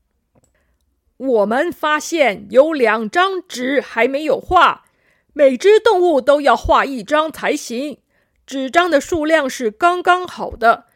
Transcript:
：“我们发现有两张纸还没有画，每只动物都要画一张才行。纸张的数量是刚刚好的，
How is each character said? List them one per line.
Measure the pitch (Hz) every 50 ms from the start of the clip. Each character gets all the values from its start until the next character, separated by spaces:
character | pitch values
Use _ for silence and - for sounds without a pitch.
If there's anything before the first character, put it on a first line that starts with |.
| _ _ _ _ _ _ _ _ _ _ _ _ _ _ _ _ _ _ _ _ _ _ _
：“我 | - 254 269 240 226 294
们 | 214 226 269 330 349
发 | - - 311 302 302 302
现 | - - 330 320 269 220 190 156 - -
有 | 220 254 294 320 320
两 | 277 240 214 214 226 220 208
张 | - 349 370 392 381 359 -
纸 | - - 240 247 262 285 254
还 | 208 - - 339 247
没 | 262 269 285 311
有 | 302 - 196
画， | - - 359 349 302 208 - - _ _ _ _ _ _ _ _ _ _ _
每 | 294 285 269 254
只 | 220 - 392 427 427
动 | - 466 403 359
物 | 349 359 311 254
都 | - 294 285 302
要 | 277 254 226
画 | - - - 294 233 285
一 | 269 277 240 185
张 | - 294 302 311 320
才 | - - 220 202 285
行。 | 294 - - 233 240 285 302 233 - _ _ _ _ _ _ _ _ _
纸 | - 262 277 262 262
张 | - 339 359 349
的 | 311 285
数 | - - 359 311 294
量 | 311 320 311 277 262
是 | - - 254 214
刚 | 208 _ 349 349 359 359 339
刚 | 370 359 359 359
好 | 349 - 226 - -
的， | - 233 220 233 - 240 - _ _